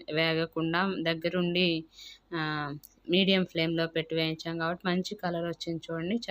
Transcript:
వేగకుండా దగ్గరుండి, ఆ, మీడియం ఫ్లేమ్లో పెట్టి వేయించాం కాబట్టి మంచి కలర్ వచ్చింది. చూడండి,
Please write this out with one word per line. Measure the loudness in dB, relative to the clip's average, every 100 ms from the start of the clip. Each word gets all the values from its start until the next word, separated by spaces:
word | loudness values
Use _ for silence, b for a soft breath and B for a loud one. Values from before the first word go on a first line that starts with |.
| -2
వేగకుండా | 0 2 2 0 -2 0 0 0 0
దగ్గరుండి, | -2 0 0 0 2 2 2 2 -4 B B B _
ఆ, | -4 -2 -2 -4 -8 -12 _ 2
మీడియం | 4 6 4 2
ఫ్లేమ్లో | 0 0 2 0
పెట్టి | -2 -2 0
వేయించాం | 0 -2 -6 -4
కాబట్టి | -2 -2 0
మంచి | 0 -2 -4
కలర్ | -4 -2 -4
వచ్చింది. | -6 -6 -6 -6
చూడండి, | -6 -2 -4 -4